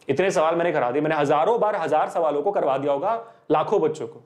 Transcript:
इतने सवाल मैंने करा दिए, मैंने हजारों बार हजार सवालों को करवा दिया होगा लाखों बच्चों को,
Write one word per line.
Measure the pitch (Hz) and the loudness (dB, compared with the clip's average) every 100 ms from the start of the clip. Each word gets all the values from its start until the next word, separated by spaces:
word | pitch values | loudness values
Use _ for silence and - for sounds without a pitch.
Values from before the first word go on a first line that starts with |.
| - | -4
इतने | 135 190 | 0 2
सवाल | 175 156 | 2 2
मैंने | 170 170 | 2 0
करा | 151 120 | 0 0
दिए, | 139 | 0
मैंने | 156 151 | 0 0
हजारों | 143 147 180 233 | 2 2 2 2
बार | 208 202 | 0 0
हजार | 156 151 190 | 0 0 0
सवालों | 180 160 143 | 0 0 0
को | 196 | -2
करवा | 196 156 135 | 0 0 0
दिया | 143 | 0
होगा | 139 190 226 - - - | -2 -2 -4 -8 -18 -2
लाखों | 165 - 202 | 0 2 2
बच्चों | 156 151 113 | 0 -2 -10
को, | - | -14